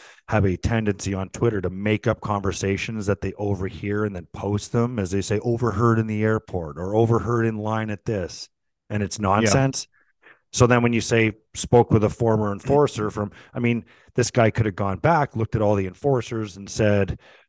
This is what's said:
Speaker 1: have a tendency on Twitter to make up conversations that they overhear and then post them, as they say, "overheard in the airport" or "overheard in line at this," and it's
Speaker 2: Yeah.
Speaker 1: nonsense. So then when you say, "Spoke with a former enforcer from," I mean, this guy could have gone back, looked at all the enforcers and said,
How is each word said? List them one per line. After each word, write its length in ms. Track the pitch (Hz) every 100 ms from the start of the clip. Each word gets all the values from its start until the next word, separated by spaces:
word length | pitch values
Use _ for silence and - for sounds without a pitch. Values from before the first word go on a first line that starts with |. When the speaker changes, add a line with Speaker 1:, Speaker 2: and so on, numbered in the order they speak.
| - - -
Speaker 1:
have 160 | 113
a 120 | 98 87
tendency 560 | - 113 107 95 95
on 160 | 95 95
Twitter 300 | - 117 107
to 100 | 90
make 360 | 92 104 107 117
up 140 | 107
conversations 840 | - 101 98 87 98 98 - 110 101
that 140 | 98
they 120 | 98
overhear 720 | - 104 95 95 - 101 104
and 100 | 107
then 140 | 95 78
post 380 | - 98 104 -
them, 280 | 120 120 123
as 100 | 92
they 120 | 98
say, 180 | - 107
"overheard 580 | 120 117 120 98 117 113
in 80 | 110
the 160 | 107
airport" 560 | 110 110 - 90 80 73
or 160 | 92
"overheard 520 | 107 117 117 107 117 113
in 100 | 110
line 340 | 107 110 110
at 140 | 104
this," 440 | - 104 85 - - _ _ _ -
and 120 | 107
it's 160 | 101 -
Speaker 2:
Yeah. 40 |
Speaker 1:
nonsense. 640 | 101 101 110 135 135 - - _ _ _ _ _ _
So 160 | - 123
then 140 | 120
when 100 | 120
you 80 | 117
say, 320 | - 117 110 107 _
"Spoke 360 | - - 120 120
with 140 | 110
a 60 | 104
former 420 | - 117 110 104
enforcer 580 | 98 - 143 143 - 107
from," 220 | 107 101 - -
I 40 | 120
mean, 260 | 120 117 - _ _
this 160 | - 117
guy 200 | - 113
could 160 | - 107
have 100 | 87
gone 220 | 101 92
back, 360 | 151 165 139
looked 220 | 110 110 113
at 60 |
all 120 | 104
the 120 | 104 95
enforcers 720 | 90 143 131 - 113 107 90
and 140 | 98
said, 480 | - 107 101 95 - - -